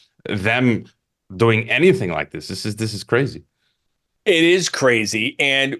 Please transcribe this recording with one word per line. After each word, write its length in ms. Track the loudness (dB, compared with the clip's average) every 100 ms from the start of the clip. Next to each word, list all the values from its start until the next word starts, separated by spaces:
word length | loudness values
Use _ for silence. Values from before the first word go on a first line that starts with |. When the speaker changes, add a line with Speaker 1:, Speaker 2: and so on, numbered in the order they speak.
| _ _
Speaker 1:
them 600 | -8 -4 -2 0 0 0 -6 _ _ _ _ 0
doing 340 | 2 2 0
anything 400 | 2 4 2 -2
like 220 | -4 -6
this. 160 | -10 -12
This 180 | -8 -8
is, 80 |
this 180 | -6 -6
is 120 | -6
crazy. 400 | -2 0 0 -8 _ _ _ _ _ _ _ _
Speaker 2:
It 200 | 2 4
is 240 | 4 4 0
crazy. 680 | 0 2 2 0 -4 -4 -2
And 360 | 0 0 -2